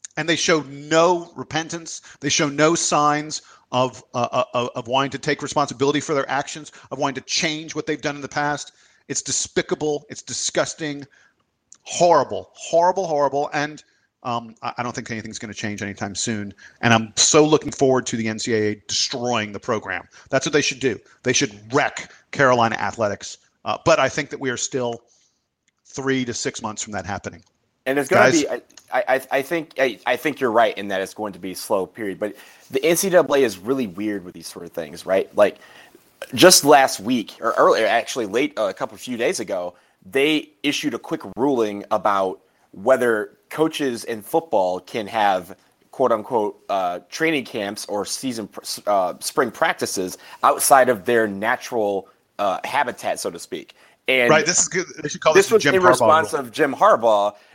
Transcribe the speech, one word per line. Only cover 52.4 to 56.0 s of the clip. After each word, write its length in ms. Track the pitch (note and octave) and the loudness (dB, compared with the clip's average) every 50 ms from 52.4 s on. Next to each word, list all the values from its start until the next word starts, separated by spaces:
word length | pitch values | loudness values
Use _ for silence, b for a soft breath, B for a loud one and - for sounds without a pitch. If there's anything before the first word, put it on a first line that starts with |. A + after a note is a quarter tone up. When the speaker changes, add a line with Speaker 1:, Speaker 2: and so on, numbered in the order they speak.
| G2+ G2+ F2+ - - | -2 -2 -2 -4 -6
Speaker 2:
habitat, 540 | - - C3+ C#3+ A#2+ G#2 - - G#2 F2+ - | -4 -2 -2 -2 -2 -4 -6 -6 -6 -4 -4
so 120 | - G#2 | -4 -8
to 80 | E2+ E2+ | -8 -8
speak. 360 | - - - D#2+ - - b b b b b b _ | -12 -10 -12 -12 -12 -14 b b b b b b _
And 240 | - C3 C3 B2 A#2+ | 0 2 2 4 6
Speaker 1:
Right, 160 | D3+ D#3 D3+ | 4 4 4
this 140 | D#3+ F3 - | 2 0 0
is 80 | - - | 0 0
good. 180 | - F#3 F3 D3+ - - D3+ | -2 -6 -6 -6 -10 -12 -10
They 60 | D3 | -10
should 120 | - F3+ | -10 -2
call 140 | - D#3+ D#3 | 0 4 4
Speaker 2:
this 120 | F#3 G3 | 4 4
Speaker 1:
this 20 | - | 6
the 60 | A3+ | 2
Speaker 2:
was 80 | G#3+ - | 4 4
Speaker 1:
Jim 100 | C#3+ C#3+ | 4 2
Speaker 2:
in 80 | F#3+ F#3 | 4 6
Speaker 1:
Harbaugh 60 | F3+ | 6
Speaker 2:
response 440 | E3 - | 4 6